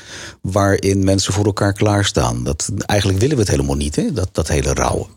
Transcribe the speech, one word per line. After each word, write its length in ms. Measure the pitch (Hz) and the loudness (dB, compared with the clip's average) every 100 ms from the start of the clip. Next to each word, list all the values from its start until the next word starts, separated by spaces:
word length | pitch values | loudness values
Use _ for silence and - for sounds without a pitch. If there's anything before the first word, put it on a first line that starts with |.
| - - - - | -18 -16 -16 -10
waarin 600 | - 98 98 98 95 98 | -2 2 2 2 2 2
mensen 280 | 95 98 - | 2 2 0
voor 120 | 98 | 0
elkaar 280 | 104 98 101 | 0 2 0
klaarstaan. 720 | 98 104 101 98 - 62 58 | 2 2 2 0 0 0 0
Dat, 260 | 67 - - 98 - | -4 -4 -4 -6 -2
eigenlijk 340 | 104 95 95 | 0 2 2
willen 160 | 135 135 | 2 2
we 60 | |
het 80 | 95 | 0
helemaal 260 | 71 69 69 | 0 0 0
niet, 200 | 71 - | -2 -2
hè? 160 | 226 | -2
Dat, 160 | 123 - | -2 -4
dat 160 | - - | -2 -2
hele 260 | 76 131 | 0 0
rouwen. 320 | 131 90 - - | 0 0 -2 -6